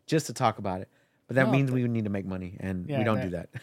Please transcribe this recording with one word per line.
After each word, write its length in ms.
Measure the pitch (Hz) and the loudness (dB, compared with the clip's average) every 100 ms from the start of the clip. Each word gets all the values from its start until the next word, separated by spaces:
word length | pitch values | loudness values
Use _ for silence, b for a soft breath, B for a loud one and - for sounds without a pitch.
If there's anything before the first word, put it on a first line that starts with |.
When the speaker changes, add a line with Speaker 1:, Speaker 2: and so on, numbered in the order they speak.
| - | 0
Speaker 1:
just 200 | 160 - | 0 0
to 60 | |
talk 260 | 117 120 107 | 0 2 2
about 220 | 101 92 | -2 -4
it. 80 | 98 _ _ _ _ | -6 _ _ _ _
But 80 | |
that 120 | 123 135 | 2 4
Speaker 2:
No, 60 | |
Speaker 1:
means 180 | 135 135 | 4 2
Speaker 2:
they 100 | 127 | 2
Speaker 1:
we 60 | 120 | 0
need 160 | 117 | 0
to 60 | 104 | -2
make 140 | 101 95 | -2 -4
money, 300 | 92 92 98 | -6 -8 -8
and 260 | 95 92 90 | -6 -4 -2
we 60 | |
Speaker 2:
Yeah, 100 | 143 | 0
Speaker 1:
don't 140 | 120 107 | 2 2
Speaker 2:
they 80 | |
Speaker 1:
do 60 | 95 | 0
that. 180 | 87 82 - | -4 -8 -12